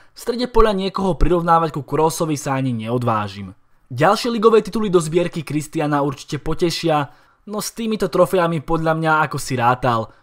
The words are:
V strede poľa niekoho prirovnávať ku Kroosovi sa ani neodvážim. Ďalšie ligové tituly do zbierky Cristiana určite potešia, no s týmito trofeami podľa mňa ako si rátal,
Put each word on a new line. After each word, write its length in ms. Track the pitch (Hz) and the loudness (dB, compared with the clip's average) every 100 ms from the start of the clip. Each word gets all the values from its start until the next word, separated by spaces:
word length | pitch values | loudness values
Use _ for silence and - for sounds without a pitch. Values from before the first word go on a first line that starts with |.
| _ | _
V 80 | - | -10
strede 320 | - 233 240 | -6 -4 0
poľa 240 | 220 220 190 | 4 4 2
niekoho 400 | 190 - 190 170 | -2 -2 -2 2
prirovnávať 640 | - 175 170 165 165 160 | 4 4 4 2 2 -6
ku 80 | 131 | -4
Kroosovi 480 | 143 160 160 160 143 | 0 0 0 -2 -2
sa 240 | 147 135 | -2 -2
ani 160 | 131 117 | -2 -4
neodvážim. 800 | 110 123 120 110 104 98 95 - _ _ _ | -2 -2 0 0 -4 -8 -14 -16 _ _ _
Ďalšie 400 | 123 160 214 247 | 0 2 2 -2
ligové 320 | 233 220 220 | 4 6 6
tituly 320 | 208 226 214 | 2 -4 2
do 80 | 175 | 2
zbierky 400 | 156 170 175 170 | 2 -2 -2 -6
Cristiana 640 | 135 147 147 165 147 147 147 | -6 -6 -4 -4 -2 0 -2
určite 320 | 131 - 147 | -4 -8 -8
potešia, 720 | - 156 175 - 170 151 135 - _ _ - | -4 -2 -2 0 0 0 -2 -10 _ _ -10
no 80 | 208 | -8
s 160 | - | -8
týmito 320 | - 226 214 190 | -6 -4 -2 0
trofeami 560 | 180 175 190 165 165 | 2 2 4 0 -2
podľa 320 | - 165 160 | -2 -2 0
mňa 180 | 160 160 160 151 | 0 2 2 0
ako 120 | 143 | -4
si 160 | - 127 | -4 0
rátal, 560 | 117 127 131 113 107 - | 2 2 0 -2 -4 -14